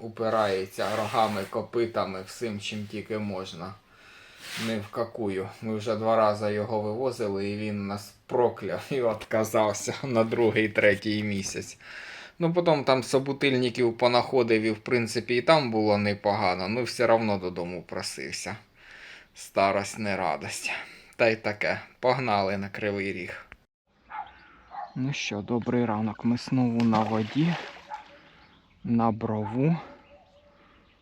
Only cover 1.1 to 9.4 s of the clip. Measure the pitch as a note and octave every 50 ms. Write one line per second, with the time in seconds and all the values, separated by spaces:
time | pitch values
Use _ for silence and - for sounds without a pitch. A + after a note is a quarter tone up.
1.1 | A2 A#2+ A2+ G#2+ G#2 G2+ G2 F#2+ - A2+ G#2 - - A#2+ A#2 A2 A2+ A2 G2 F#2
2.1 | F#2+ F#2+ F#2+ - - - B2 A2+ G#2 G2+ G#2 - A2+ G#2+ G#2 G2+ G#2 G#2+ F#2+ -
3.1 | A2 G#2+ G#2+ G#2 G2 F#2 F#2 F#2 - E2+ E2+ F#2 G2 - _ _ - - - -
4.1 | - - - - - - - - - - A2 A2+ A2+ G#2+ G2+ G2+ - B2+ A#2 A2+
5.1 | - - A2+ G2+ F#2+ F#2+ F#2+ G2 - - - A2+ A2 G#2+ G#2+ A#2 A2 G#2 A2 A2+
6.1 | A2+ A2+ A2 G#2+ G#2+ G#2+ A2 G#2 G#2 G#2 G#2 A2+ A#2 A2 G#2 G#2+ G#2+ A#2 C3+ C3
7.1 | A#2 - A#2+ G#2 G2 G2 G2 G2+ G#2 G#2 G#2+ G#2+ G#2 G#2 G2 G2 G2+ G2+ G2+ -
8.1 | - - _ - - B2 B2 C#3+ C#3+ - A2 F#2+ E2+ F2 - - D3 C3+ B2 A#2
9.1 | G#2+ G#2 - - - A2